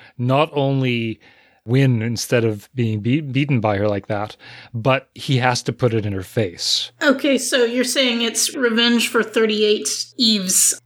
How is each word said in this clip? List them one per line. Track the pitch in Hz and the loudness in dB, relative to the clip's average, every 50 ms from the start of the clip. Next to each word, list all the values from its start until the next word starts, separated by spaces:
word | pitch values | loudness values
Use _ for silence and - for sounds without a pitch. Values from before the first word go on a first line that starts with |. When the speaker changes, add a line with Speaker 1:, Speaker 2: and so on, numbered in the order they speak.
| - - _ | -16 -16 _
Speaker 1:
not | - 120 123 131 143 160 156 | -4 -2 0 2 2 2 0
only | 151 147 135 135 139 135 131 127 120 117 113 113 107 - _ - _ _ _ _ _ _ - | 0 -2 0 0 0 0 0 0 -2 -2 -4 -6 -8 -10 _ -20 _ _ _ _ _ _ -4
win | 110 123 135 139 131 120 110 | 0 2 4 4 4 4 2
instead | 110 120 117 - - - 131 120 113 | 0 -2 -4 -4 -2 0 0 2 2
of | 110 107 104 - - - | 2 -2 -4 -8 -10 -4
being | 123 120 110 110 104 | -4 -2 -2 -2 -2
be-, | 101 117 131 160 | -2 0 0 -2
beaten | 151 135 123 135 151 139 139 113 | -2 -2 -2 -2 0 2 0 2
by | 104 107 101 | 2 2 0
her | 98 104 | 2 0
like | 107 101 101 - | 0 0 -2 -4
that, | - 110 101 107 113 - - - - - - - - - | -6 -6 -6 -6 -8 -12 -18 -20 -20 -20 -20 -18 -12 -8
but | 113 107 131 131 135 - _ - | -2 0 2 0 0 -2 _ -18
he | - - - 139 | -10 -4 -2 0
has | 120 127 127 120 - - | 2 2 2 0 0 -2
to | 147 | -6
put | 123 - 131 117 113 | -4 0 0 0 0
it | 110 101 | 0 -2
in | 104 | -2
her | 98 95 95 | -4 -6 -6
face. | - - 120 107 87 82 - - - - - - - _ - | -6 -2 -2 -2 -2 -4 -6 -4 -4 -4 -4 -4 -6 _ -2
Speaker 2:
Okay, | - 294 - - - 285 262 | 2 2 2 2 2 0 0
so | 226 - - 302 254 240 | 0 0 0 0 0 0
you're | 233 240 254 247 | 2 0 0 -2
saying | 254 - 285 262 247 233 233 | 0 0 0 0 0 0 -2
it's | 233 - - - - - - | -2 -2 -2 -2 -2 -2 -2
revenge | 285 247 233 220 233 240 240 240 233 220 | 0 0 0 2 2 2 2 2 2 0
for | - - 233 220 | 0 0 0 0
thirty-eight | - - 233 226 214 214 208 214 208 214 214 208 - - - - - _ | 0 0 0 2 2 2 2 2 2 2 0 -2 -6 -6 -6 -8 -8 _
Eves | - 233 226 214 202 185 185 185 - - - - - _ | 0 2 2 2 0 0 0 0 2 2 2 0 -4 _